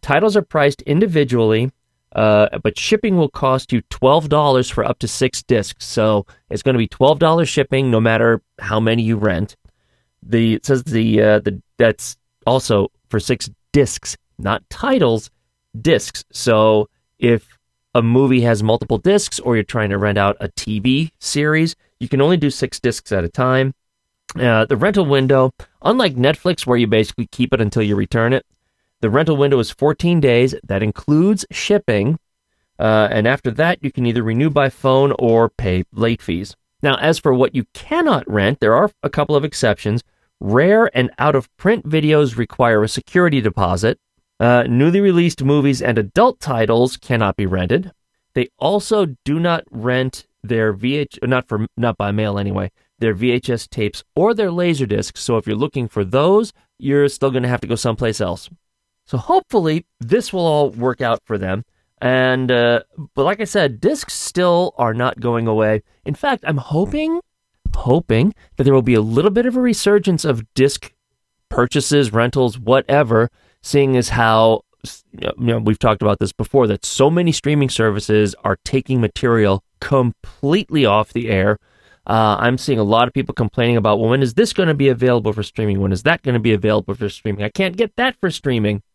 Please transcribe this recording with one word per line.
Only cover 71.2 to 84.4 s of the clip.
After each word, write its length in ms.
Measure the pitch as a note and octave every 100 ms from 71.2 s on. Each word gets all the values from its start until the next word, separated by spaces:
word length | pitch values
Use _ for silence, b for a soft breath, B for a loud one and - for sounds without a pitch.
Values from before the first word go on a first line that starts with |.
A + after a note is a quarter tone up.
| _ _ _
purchases, 640 | - A#2+ D3 - D3 B2+
rentals, 440 | A2 A#2+ C#3 B2 A#2
whatever, 760 | A2 C3 - C#3 B2+ A2+ A#2 _ _ _
seeing 340 | - C#3+ C#3 B2+
as 140 | A#2+
how, 520 | A2+ A2+ A2 A2+ A2 _ _ - - _
you 200 | - - -
know, 200 | A#2+ A#2
we've 220 | G#2+ A2
talked 200 | B2 G#2
about 200 | G#2 G2+
this 120 | G2
before, 360 | - G#2+ C3+ A2+
that 180 | G2 -
so 240 | - C#3
many 220 | E3+ F3
streaming 360 | D#3 C#3+ D3 C3+
services 680 | - A2 G2+ - G#2+ G#2 -
are 140 | - F#2+
taking 360 | - C3+ B2+ C3
material 640 | A2 - B2 A#2 G#2 F#2+ _ _
completely 1040 | - C3+ B2 - - - C#3 F3+ - D3+ A#2+
off 260 | G#2 G#2+
the 160 | A#2 A#2
air. 300 | G2 G2+ G#2+ b b b b -
Uh, 300 | A2 G#2+ G#2
I'm 180 | A#2+ B2+
seeing 220 | - A#2+
a 60 |
lot 240 | G#2 A2+ B2
of 60 |
people 200 | C3+ C3+
complaining 420 | - A2 - A#2+ A#2
about, 220 | G#2+ G#2
"Well, 120 | A2+
when 120 | C3
is 120 | C3
this 180 | A#2+